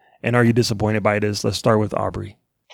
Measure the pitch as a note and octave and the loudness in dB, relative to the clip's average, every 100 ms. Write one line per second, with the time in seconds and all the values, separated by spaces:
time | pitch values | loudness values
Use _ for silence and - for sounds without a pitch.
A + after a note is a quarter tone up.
0 | _ _ A#2+ A#2+ A#2 A#2 A2+ G#2 G#2+ A2 | _ _ -2 2 4 4 0 0 -2 0
1 | G#2 G#2 G#2 G2+ A2+ G2+ A#2 G#2+ G#2 - | 0 0 -2 -4 -4 -2 2 2 0 -4
2 | G2+ F#2+ G2 - _ _ _ | -6 -8 -12 -16 _ _ _